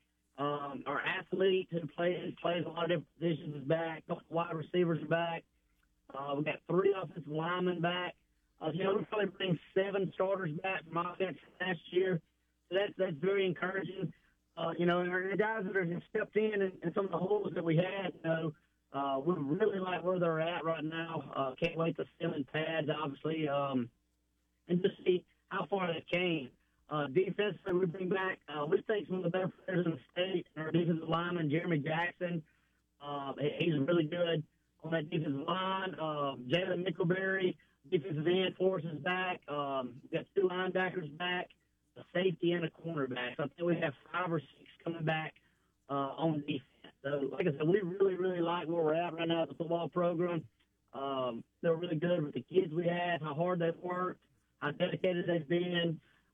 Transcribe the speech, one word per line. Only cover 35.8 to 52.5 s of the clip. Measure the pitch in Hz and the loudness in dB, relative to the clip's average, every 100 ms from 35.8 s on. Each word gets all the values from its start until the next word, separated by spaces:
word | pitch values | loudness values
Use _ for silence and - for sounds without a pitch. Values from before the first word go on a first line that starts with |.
| 185 147 | -4 -4
Um, | 160 147 143 123 123 | -4 -2 -2 -4 0
Jalen | 170 185 175 185 | 0 2 0 -2
Nickelberry, | - 175 185 190 190 185 - _ _ 143 | 0 2 2 2 2 0 -2 _ _ -2
defensive | 180 131 147 156 | 0 0 -2 2
end, | 185 185 - | 2 2 2
for | 185 185 | 2 2
us | |
is | 160 147 | -2 -4
back. | - 185 185 - - | -2 0 -2 -4 -4
Um, | 147 139 135 123 117 | -4 -2 -2 -4 -10
we | - 156 | -6 -6
got | - | -2
two | 196 180 | 2 2
linebackers | 180 185 185 185 185 151 - | 2 0 2 0 -2 -6 -6
back, | 180 180 - _ _ _ _ 123 | -2 -2 -4 _ _ _ _ -20
a | - | -4
safety, | 175 185 160 170 | 0 2 2 2
and | 175 | 2
a | 156 | 0
cornerback. | - 165 156 127 123 123 123 | -4 -6 -2 -2 -2 -4 -4
So | |
I | 143 | -6
think | - 175 | -2 0
we | 165 | 2
have | 156 - - | 0 -4 -6
five | 175 180 | -4 0
or | 165 | -2
six | - - - - | -4 -14 -20 -10
coming | 175 170 | -8 -2
back, | 160 160 156 - _ _ _ _ - | 0 0 -2 -8 _ _ _ _ -4
uh, | 139 135 131 | -2 -2 0
on | 165 151 | 0 0
defense. | - 131 - _ - _ | -2 -4 -6 _ -20 _
So, | 139 143 135 | -4 -2 -2
like | - 175 | 0 0
I | 139 | 2
said, | 156 | 4
we | 208 | 4
really, | 175 196 196 | 2 2 2
really | 180 185 175 | 4 0 2
like | 165 170 156 | 0 0 0
where | 170 | 2
we're | 156 | 2
at | 160 175 | 2 0
right | 165 165 | 0 2
now | 165 | 2
at | 147 | 0
the | |
football | 135 160 170 165 | -2 -2 -2 0
program. | 180 175 165 175 170 120 _ _ _ _ | 0 2 2 0 -2 -6 _ _ _ _
Um, | 135 139 135 127 117 - _ | -6 -2 0 -2 -4 -12 _
they're | 170 | 0
really | 160 175 156 | 0 0 0
good | 175 175 | 2 2
with | 147 | 0
the | 127 | -4
kids | - | 0